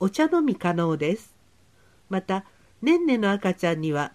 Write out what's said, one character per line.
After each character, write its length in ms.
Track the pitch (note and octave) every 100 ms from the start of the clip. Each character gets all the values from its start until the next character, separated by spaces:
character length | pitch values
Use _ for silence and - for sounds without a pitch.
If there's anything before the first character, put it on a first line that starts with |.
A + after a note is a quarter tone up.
お 80 | G3
茶 180 | - D#4
の 140 | E4+
み 160 | D4+ G3
可 160 | F3
能 240 | E3+ E3+ D#3
で 180 | D3+ G#3
す。 180 | - _ _ _ _ _ _ _ -
ま 120 | F#3
た、 220 | - F#3+ - _ _ _
ね 160 | B3 E4+
ん 80 | E4+
ね 120 | A#3+
の 140 | G#3
赤 220 | G3+ G3
ち 140 | - F3
ゃ 40 |
ん 80 | D#3+
に 140 | D#3
は 180 | D3 D3